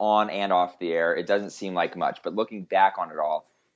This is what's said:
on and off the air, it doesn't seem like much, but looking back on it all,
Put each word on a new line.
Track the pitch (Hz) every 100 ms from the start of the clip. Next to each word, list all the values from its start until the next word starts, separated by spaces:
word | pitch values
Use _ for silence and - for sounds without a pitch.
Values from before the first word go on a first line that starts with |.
on | 107 107 107
and | 98 98
off | 90 90 -
the | 87
air, | 82 85
it | 82 87
doesn't | 101 101
seem | - 98
like | 90 85 90
much, | 73 -
but | 85
looking | 98 113 107
back | 90 95 95 95
on | 82
it | 78
all, | 76 76 _ _ _